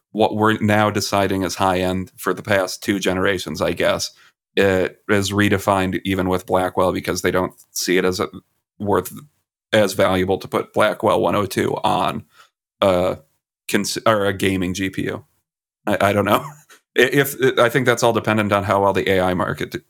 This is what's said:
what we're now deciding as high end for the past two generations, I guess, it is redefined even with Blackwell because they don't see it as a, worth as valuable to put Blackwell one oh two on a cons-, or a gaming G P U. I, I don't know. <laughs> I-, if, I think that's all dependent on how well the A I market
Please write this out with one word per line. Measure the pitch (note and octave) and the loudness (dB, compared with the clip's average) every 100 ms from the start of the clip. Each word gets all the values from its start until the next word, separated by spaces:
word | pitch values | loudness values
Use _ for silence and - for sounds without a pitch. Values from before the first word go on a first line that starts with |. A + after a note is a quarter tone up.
| _ | _
what | G#2 A2 G#2+ | 0 0 2
we're | G#2+ A2 | 0 2
now | G#2+ G#2 G#2+ | 2 2 2
deciding | G2+ - G2+ G2 F#2+ | 0 -2 0 0 0
as | F#2 - | -4 -2
high | F#2+ F#2 | 0 0
end | F#2 F#2 F#2 - | 0 -4 -8 -8
for | - | -6
the | E2+ | -6
past | E2+ G2 F2+ - | 0 0 0 -4
two | - G2 | -4 -2
generations, | F#2 F#2 F#2 F#2+ - D#2 | 0 0 0 -2 -6 -4
I | D#2+ | -4
guess, | E2+ E2 E2 - - _ _ _ - | 0 0 0 -4 -12 _ _ _ 0
it | G2 F#2 F2+ - - | 2 2 0 -6 -2
is | G#2 F#2+ | -2 0
redefined | G2+ G2+ G2 G2+ G2 F#2 F2 | 0 2 2 0 0 0 -4
even | F#2+ F#2+ F#2 | -4 -2 0
with | F#2 - | -2 0
Blackwell | F#2 F#2 F#2 F#2 | -2 0 0 0
because | F2 E2 E2+ | 0 -4 -2
they | F#2 | -2
don't | F2+ F2+ - - | -2 -4 -8 -14
see | - - F2+ | -8 0 2
it | |
as | F#2 F2+ | 2 -2
a, | G2+ - - _ _ _ | -6 -8 -20 _ _ _
worth | G2+ F#2+ F#2 G#2 - _ _ _ _ | -2 -2 -2 -12 -20 _ _ _ _
as | A2 G2+ | 0 2
valuable | - F#2+ F#2 F#2+ F#2+ | 2 0 2 0 -2
to | - | -4
put | G#2+ - | -6 -4
Blackwell | - G#2+ F#2 G#2+ F#2+ | 0 0 2 0 2
one | F#2 F#2 | 2 0
oh | G2 | -2
two | - G2 - | -2 -2 -2
on | G2 F#2+ F#2 - - _ - _ _ _ | -2 0 -2 -4 -12 _ -20 _ _ _
a | G2+ F2+ F#2 F2+ - _ _ _ - | 2 2 0 -4 -10 _ _ _ -4
cons-, | A2 G2+ - - | -4 -2 -2 2
or | A2 G2+ | 2 0
a | |
gaming | G2 G2+ F#2+ F2+ | 0 -2 0 -2
G | F#2 F#2+ | -2 -4
P | - | -4
U. | - G2+ - _ _ _ _ _ - | -6 -6 -12 _ _ _ _ _ -4
I, | G2 G2 | 0 2
I | |
don't | G2+ | 2
know. | G2 A#2 D3+ - _ | 2 2 0 -14 _
<laughs> | - _ - | -20 _ 2
I-, | B2 | 2
if, | C#3 C#3 - C3 - | 4 0 0 0 4
I | A#2+ | 2
think | C#3 B2 | 4 2
that's | A#2 | 2
all | A#2+ | 2
dependent | A2 G2+ G#2+ G#2 | 2 0 0 2
on | G2+ | 0
how | G2 G2 | 2 2
well | G2 | 4
the | G2 - | 2 2
A | F#2+ | 2
I | F#2 | 2
market | F2+ F#2+ D3+ - - - | 0 -2 -4 -8 -10 -6